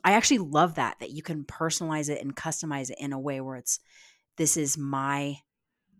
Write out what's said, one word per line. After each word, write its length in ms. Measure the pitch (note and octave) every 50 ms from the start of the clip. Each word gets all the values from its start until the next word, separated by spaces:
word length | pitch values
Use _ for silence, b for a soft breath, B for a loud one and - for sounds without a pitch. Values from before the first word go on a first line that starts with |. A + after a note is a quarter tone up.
| -
I 80 | - G3+
actually 240 | A3+ - - C#4+ A3+
love 380 | F#3 C#3+ C#3+ D3 E3+ F3 D#3
that, 240 | E3 B2+ A2+ - -
that 120 | - -
you 100 | C3+ D#3
can 220 | - - D#3+ D3+ C#3+
personalize 680 | - - - D#3+ E3 D#3 - F3 D#3+ D#3 D3+ D3 D3
it 120 | D3 -
and 120 | - C#3 C3+
customize 560 | - - D#3+ D#3 - - D#3 D3 C#3 C3+ C3
it 80 | - -
in 140 | C#3+ C#3+
a 80 | C#3 C3+
way 220 | C3+ C#3+ C#3 C3+
where 160 | C3 C3+ C3 B2
it's, 240 | - - - - b b b b b b b b b b _ -
"This 180 | D#3+ D3 -
is 220 | E3 D3+ C#3+ - D#3
my 640 | C#3+ C#3 C#3 C3+ C3+ C#3 C#3+ C#3+ C#3+ C#3+ C#3+ C#3+ _ _ _ _ _ _ _ _ _ _ _